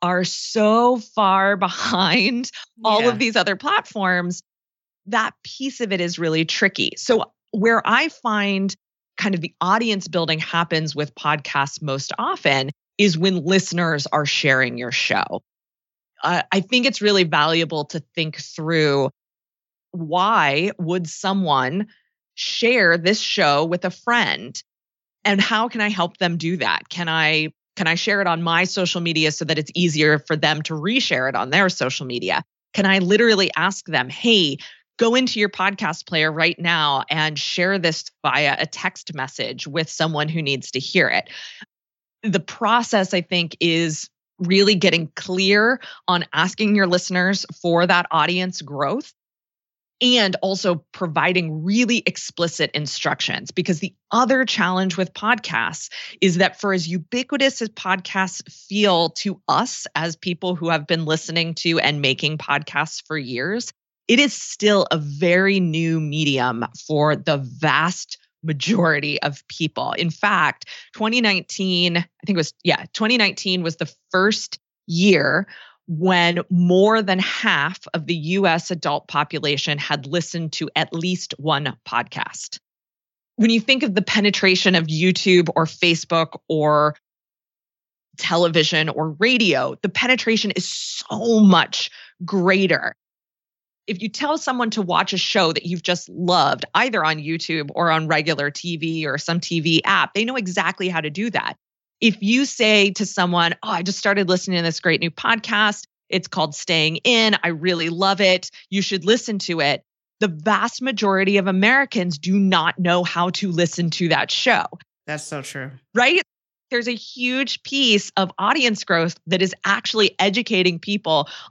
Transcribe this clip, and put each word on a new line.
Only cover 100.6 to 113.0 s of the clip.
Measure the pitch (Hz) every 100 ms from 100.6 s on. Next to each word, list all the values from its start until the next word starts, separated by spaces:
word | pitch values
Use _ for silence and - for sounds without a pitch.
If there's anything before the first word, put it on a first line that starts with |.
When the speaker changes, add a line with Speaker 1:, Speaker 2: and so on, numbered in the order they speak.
| 170 190 185
Speaker 1:
how | 165
to | 151
do | 151 226
that. | - 57 - _ _ _ -
If | 220 -
you | 202 247 277
say | - 214 208 202
to | 185 208
someone, | - 180 175 170 180
"Oh, | 214
I | 180
just | 185 -
started | 208 202 180
listening | 180 190 175
to |
this | 165 160
great | 175 156
new | 165
podcast. | - 220 226 - 208 214 208 - _ -
It's | 185 -
called | 180 156 147
Staying | - 165 156 165
In. | 240 233 220 202
I | 170
really | 160 180 170 165
love | 170 196 196
it. | 190 185 - - -
You | 196
should | 185 190 170
listen | 233 240 202
to | - 165
it." | 143 135 _ _ _ -
The | 208
vast | 156 185 202 233 -
majority | 254 214 208 190 196 202
of | 190
Americans | 185 214 269 269 226 175 147
do | 175 202
not | 190 175 165 -
know | 175 180